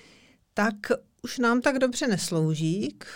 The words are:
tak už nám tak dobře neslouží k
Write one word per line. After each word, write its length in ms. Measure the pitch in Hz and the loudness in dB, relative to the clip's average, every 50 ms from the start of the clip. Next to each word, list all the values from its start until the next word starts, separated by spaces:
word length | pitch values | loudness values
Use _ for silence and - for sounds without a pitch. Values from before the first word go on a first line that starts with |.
| - - - - - _ _ _ _ _ _ | -20 -20 -20 -20 -20 _ _ _ _ _ _
tak 220 | - 202 226 214 208 - - - - - _ _ _ | 0 0 0 0 -4 -2 -2 -2 -4 -4 _ _ _
už 160 | - 240 - - | -12 -10 -4 0
nám 240 | 240 233 240 254 | 2 2 2 4
tak 180 | 240 294 269 262 | 2 2 2 2
dobře 280 | 254 262 254 - 302 269 | 0 0 0 0 0 0
neslouží 880 | 202 175 - - 175 165 160 156 156 156 160 160 165 196 214 294 - - | 0 0 0 -2 0 0 2 2 2 0 0 0 0 0 -2 -4 -6 -10
k 80 | - - - | -18 -18 -18